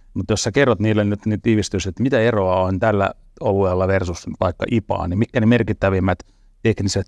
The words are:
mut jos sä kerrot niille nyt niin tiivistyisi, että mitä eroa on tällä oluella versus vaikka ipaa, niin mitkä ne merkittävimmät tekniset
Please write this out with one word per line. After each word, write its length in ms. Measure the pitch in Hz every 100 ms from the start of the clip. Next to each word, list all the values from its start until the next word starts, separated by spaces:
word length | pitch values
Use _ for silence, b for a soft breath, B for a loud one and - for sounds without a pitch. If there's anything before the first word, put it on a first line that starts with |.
| -
mut 120 | - 92
jos 140 | 107
sä 80 | 117
kerrot 280 | 135 135 98
niille 240 | 107 107
nyt 220 | 104 101 110
niin 160 | 104
tiivistyisi, 480 | 117 110 98 95 95
että 140 | -
mitä 160 | 127 131
eroa 420 | 113 110 92 92
on 180 | 92 95
tällä 320 | 113 104 98 - - -
oluella 480 | 123 98 95 90 92
versus 400 | 95 87 85 - -
vaikka 260 | 92 - 104
ipaa, 360 | 117 - 95 85
niin 120 | 95
mitkä 200 | 117 127
ne 60 | 110
merkittävimmät 720 | 120 104 - 95 95 92 90 - _ _ _
tekniset 440 | 113 104 98 101